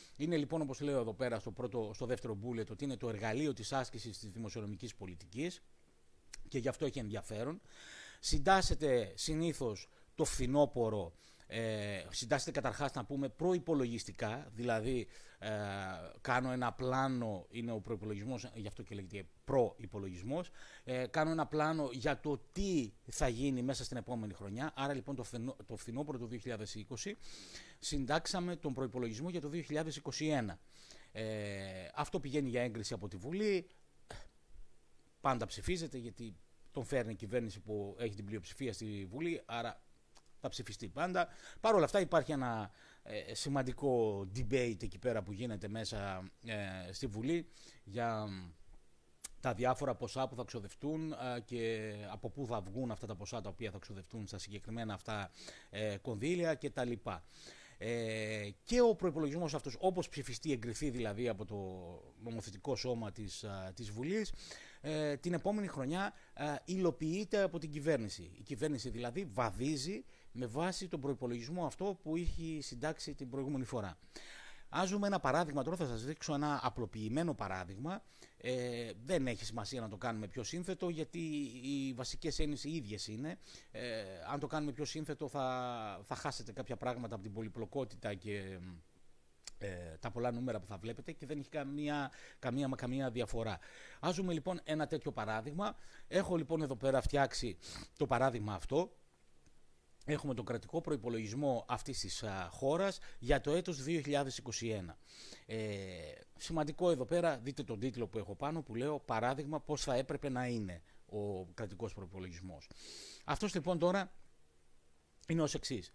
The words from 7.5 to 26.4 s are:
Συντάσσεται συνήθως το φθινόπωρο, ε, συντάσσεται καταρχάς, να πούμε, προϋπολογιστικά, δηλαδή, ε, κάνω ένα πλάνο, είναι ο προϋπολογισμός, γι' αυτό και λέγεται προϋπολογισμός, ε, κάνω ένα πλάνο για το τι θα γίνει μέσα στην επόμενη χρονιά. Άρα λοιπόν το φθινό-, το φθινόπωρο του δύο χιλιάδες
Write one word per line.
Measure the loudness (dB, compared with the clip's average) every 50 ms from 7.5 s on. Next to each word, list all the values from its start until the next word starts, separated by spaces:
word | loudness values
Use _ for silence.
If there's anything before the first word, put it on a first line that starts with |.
| -4 -6 -10 -16 -18 -18 -16 -16 -16 -16 -16 -16 -16 -4
Συντάσσεται | 2 4 4 6 10 10 10 10 10 6 4 4 6 6 6 6 4 2 -2
συνήθως | -2 0 0 2 2 2 2 2 2 0 -2 -2 -4 -8 -14 -18 -20 -20 -10 0
το | 2 2
φθινόπωρο, | 4 4 4 4 6 8 8 8 8 8 4 4 4 4 2 -2 -4 -8 -12 -20 -20 -20 -20 -14
ε, | -6 -2 0 0 2 2 0 0 -2 -2 -4 -6 -4
συντάσσεται | -4 -4 2 2 2 2 2 0
καταρχάς, | 0 0 0 0 0 2 0 0
να | 0 -2 -4
πούμε, | -2 0 0 0 0
προϋπολογιστικά, | 0 2 4 4 4 4 4 4 4 4 4 4 2 -2 -4 -6 -4 -2 -2 -2 -2 -2 -6 -8 -6
δηλαδή, | 0 2 4 4 4 4 2 2 2 0 -2 -8 -14 -18 -18 -14 -8
ε, | -4 -2 -2 0 0 -2 -2 -2 -2 -4 -4 -6 -8 -10 -12 -6
κάνω | 0 4 4 4 4 2
ένα | 2 2 2 0
πλάνο, | 0 0 0 2 4 4 4 4 2 2 0 0 -2 -4 -6 -6
είναι | -6 -4 -2 -2
ο | -2 -2
προϋπολογισμός, | -2 -4 -4 -2 -2 -4 -4 -4 -4 -4 -4 -4 -6 -8 -8
γι' | -6 -6
αυτό | -6 -6 -8
και | -8 -8 -8
λέγεται | -8 -8 -6 -8 -8 -8 -10 -14 -12 -2
προϋπολογισμός, | 4 6 6 6 6 2 -4 -10 -8 -6 -4 -4 -4 -6 -6 -4 -2 -2 -2 -2 -4 -10 -14 -16 -16 -16 -12 -6
ε, | -4 -2 -2 -2
κάνω | 0 2 2 4 4
ένα | 4 2 2
πλάνο | 2 2 2 4 4 4 2 0 0
για | -2 0 2 2 0 2
το | 0 0 0 0 -2 -4
τι | -2 0 2 4 4 4 4 2 -4 -12 -12 -8
θα | 0 2 2 2
γίνει | 4 2 2 2 2 2
μέσα | 2 0 0 0 -2
στην | -4 -4
επόμενη | -4 -4 -2 -2 -2 -2 -4
χρονιά. | -6 -6 -6 -6 -4 -2 -4 -4 -2
Άρα | -2 0 0 0
λοιπόν | -2 -2 -4 -4
το | -4
φθινό-, | -4 -6 -6 -4 -4 -4 -6 -8 -8
το | -10 -8
φθινόπωρο | -8 -6 -4 -4 -2 -2 -2 -4 -4
του | -4
δύο | -6 -6
χιλιάδες | -6